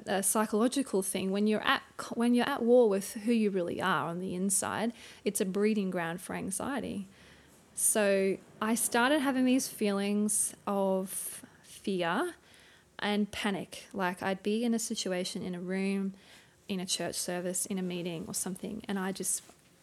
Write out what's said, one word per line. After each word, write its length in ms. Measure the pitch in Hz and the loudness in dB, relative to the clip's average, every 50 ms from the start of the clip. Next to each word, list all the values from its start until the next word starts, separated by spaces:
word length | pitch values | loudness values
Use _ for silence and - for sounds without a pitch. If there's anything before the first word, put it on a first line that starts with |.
| - | -4
a, 100 | - 202 | -2 -2
a 60 | 185 196 | 0 2
psychological 800 | - - 220 214 214 - 208 226 247 247 285 262 - - 190 190 | 2 2 2 2 2 2 2 2 2 2 0 -2 0 0 0 0
thing. 280 | - - 190 180 190 | 0 -2 -2 -2 0
When 160 | 190 202 208 | 0 2 2
you're 200 | 214 214 214 - | 2 2 2 4
at 160 | - 269 - - - - | 2 2 2 0 -8 -14
co-, 180 | - - - - | -12 -10 -8 -2
when 200 | - 233 240 240 | 0 2 4 4
you're 140 | 240 240 - | 4 4 2
at 140 | 285 - 233 | 0 0 4
war 260 | 226 240 254 240 220 | 6 8 8 8 8
with 260 | 196 196 190 - - | 6 2 0 -4 -8
who 180 | 233 202 226 240 | -4 0 2 2
you 180 | 226 214 208 | 4 4 2
really 300 | 190 190 170 175 - - | 2 0 -2 -2 -2 -2
are 260 | - 185 185 156 135 | 0 0 2 2 0
on 140 | 160 170 175 | -2 -4 -4
the 140 | 185 190 175 | -6 -6 -4
inside, 580 | 180 185 196 190 - - - 95 113 202 233 233 - - - - - - | -2 0 0 0 0 0 -2 -2 -2 -2 -2 -4 -6 -16 -20 -20 -4 -4
it's 160 | - 196 - | -4 0 0
a 60 | 214 | -2
breeding 440 | 190 180 202 208 214 220 208 196 190 | 0 0 2 2 2 2 2 0 0
ground 300 | 175 180 170 165 170 180 | -2 -2 -2 -2 -4 -6
for 140 | - - 180 | -8 -8 -8
anxiety. 720 | 180 170 185 185 - - 240 277 247 185 185 - 202 190 - - - - - - - - - - - - - - | -6 -6 -6 -4 -4 -4 -4 -4 -4 -4 -6 -6 -8 -8 -10 -14 -20 -20 -20 -20 -20 -20 -20 -20 -20 -20 -16 -6
So 640 | - - - - 220 208 202 196 196 190 196 190 - - - - - | 0 0 2 4 4 4 6 4 4 4 2 0 -2 -6 -16 -8 -4
I 140 | - 220 240 | -2 0 0
started 460 | 226 - - - 240 233 254 294 311 | 0 0 2 2 4 4 4 4 4
having 240 | 262 277 262 262 254 | 2 2 2 4 4
these 240 | 254 254 262 254 - | 4 4 4 2 -2
feelings 840 | - - 220 202 202 196 202 202 208 208 208 214 - - - - - - - | -4 -2 0 2 2 2 2 2 2 2 2 2 2 0 0 -2 -4 -8 -6
of 760 | - 202 196 196 190 190 190 190 196 - - - - - - - - - - - | -2 0 0 2 2 2 0 -2 -4 -8 -8 -8 -10 -12 -12 -18 -20 -20 -20 -20
fear 720 | - - - - - 190 180 175 165 175 214 349 359 330 - _ - - - - - - - _ _ _ - | -20 -20 -8 -4 -2 -2 0 0 0 0 0 -2 -2 -6 -10 _ -20 -20 -20 -20 -20 -20 -20 _ _ _ -6
and 320 | - 202 208 208 208 202 | -2 0 0 0 0 -2
panic. 560 | - - - 214 196 165 170 - - - - - - | -2 -4 -2 -2 -2 -2 -6 -8 -12 -16 -16 -10 -6
Like, 300 | 202 190 180 190 - - | -2 -2 -2 -2 -2 -2
I'd 200 | 190 196 190 - | -2 -2 -2 -2
be 220 | 208 208 220 240 | -2 0 0 2
in 100 | 240 226 | 0 0
a 40 | 226 | 0
situation, 640 | - - 226 - - 190 185 180 185 190 - 190 180 | 0 -2 -4 -4 -2 -2 -2 -2 -2 -4 -6 -6 -6
in 120 | 180 180 | -6 -6
a 60 | 175 | -6
room, 540 | 175 175 185 190 190 196 196 196 196 196 190 - - - - - - - _ _ _ _ | -4 -4 -2 0 0 0 0 0 -2 -4 -6 -8 -18 -20 -20 -20 -20 -20 _ _ _ _
in 120 | 202 185 | -6 -6
a 60 | 180 | -4
church 280 | 190 - - 170 170 - | -4 -4 -4 -2 -4 -4
service, 500 | - - - 180 180 175 180 180 - - | -4 -4 -4 -4 -4 -4 -2 -2 -2 -4
in 120 | - 202 190 | -2 -4 -4
a 40 | 185 | -2
meeting 420 | 180 175 175 170 180 170 160 - | -4 -4 -4 -4 -4 -6 -6 -8
or 80 | - 202 | -6 -6
something, 480 | - - 190 185 - - 185 - 214 - - | -6 -4 -6 -6 -6 -8 -8 -8 -8 -6 -6
and 100 | 202 196 | -4 -4
I 140 | 185 190 190 | -2 -4 -4
just, 300 | - 180 - - - - - - _ _ _ _ _ | -4 -4 -4 -4 -4 -6 -12 -20 _ _ _ _ _